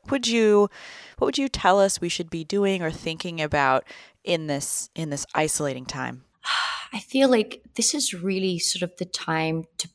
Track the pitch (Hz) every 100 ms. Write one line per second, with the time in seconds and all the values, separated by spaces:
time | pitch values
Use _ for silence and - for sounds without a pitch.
0 | - 277 233 233 214 208 202 - - -
1 | - - 277 277 269 - 185 196 196 -
2 | 175 - 165 165 156 202 196 190 160 160
3 | 165 160 180 165 151 147 135 131 - -
4 | - _ - 165 156 143 - - - -
5 | 160 139 - - 156 - 147 127 127 131
6 | 123 127 _ _ - - - - - 208
7 | - 269 269 233 214 - - - - 294
8 | - 180 185 190 190 170 - - 175 -
9 | 175 - - 160 160 165 165 - -